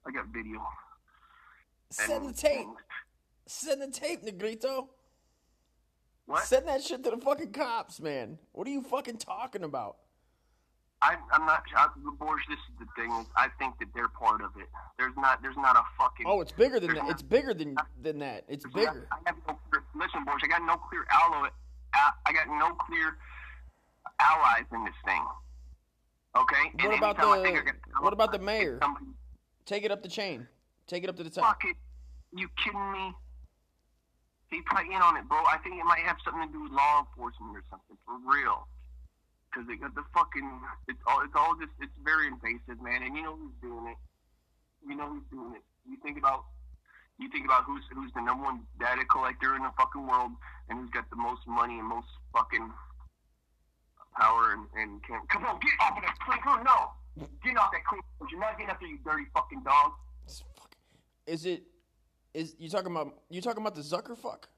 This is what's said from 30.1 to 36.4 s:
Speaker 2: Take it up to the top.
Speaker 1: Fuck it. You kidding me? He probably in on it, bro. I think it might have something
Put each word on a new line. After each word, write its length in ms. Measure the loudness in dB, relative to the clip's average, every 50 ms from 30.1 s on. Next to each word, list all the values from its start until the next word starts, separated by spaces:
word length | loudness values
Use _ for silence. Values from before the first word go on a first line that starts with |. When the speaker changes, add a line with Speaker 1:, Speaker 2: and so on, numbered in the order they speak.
| -6 -4 -4 -4 -6 -8 -10 -16 _ _ _ _ _ _ _
Speaker 2:
Take 160 | -8 -6 -4
it 60 | -4 -6
up 80 | -6
to 80 | -6 -10
the 60 | -8
top. 140 | 0 4 4
Speaker 1:
Fuck 200 | 4 4 2 -2
it. 120 | -6 -6 -8 -12 -18 -18 -18 -18 -18 -20 -20 -20 _ -10
You 100 | -8 -8 -8 -4 -4
kidding 300 | -4 -4 -2 -4 -4 -4
me? 220 | -4 -4 -6 -6 -8 -12 -18 -20 -20 -20 -20 _ _ _ _ _ _ _ _ _ _ _ _ _ _ _ _ _ _ _ _ _
He 100 | -10 -8 -2
probably 260 | 0 0 0 0 0 4
in 60 | 6
on 160 | 8 8 8
it, 100 | 6 0 0
bro. 100 | 0 4 4 4
I 80 | 4 2
think 200 | -2 -8 -8 -2
it 40 | 2
might 160 | 2 4 4 4
have 120 | -2 -2 -2 -4
something 180 | -6 -4 -4